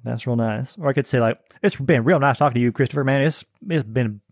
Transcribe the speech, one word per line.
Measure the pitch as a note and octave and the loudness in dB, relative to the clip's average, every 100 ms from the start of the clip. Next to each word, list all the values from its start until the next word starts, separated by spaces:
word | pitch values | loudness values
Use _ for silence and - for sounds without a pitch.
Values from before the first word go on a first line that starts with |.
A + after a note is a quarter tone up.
That's | B2 A#2+ B2 | -8 -8 -4
real | A#2+ | -2
nice. | A2+ G#2+ B2 - | -2 -2 -6 -6
Or | D#3 | -2
I | |
could | C3+ C3+ | -2 0
say, | C3 | 0
like, | A#2 - _ - | 0 0 _ -4
It's | G3+ - | -2 -2
been | C3+ D#3 | 2 2
real | A#2 E3+ | 4 4
nice | C#3 C3 | 2 2
talking | D3 A#2+ | 2 2
to | |
you, | A#2+ | 0
Christopher. | A2 C3 D3 | 2 -2 0
Man, | C3+ C#3 | 0 2
it's, | C#3 D3+ - _ - | 0 -2 -8 _ -4
it's | E3 | -4
been, | A2+ A2+ A#2+ G#2 - | -2 -2 -2 -4 -12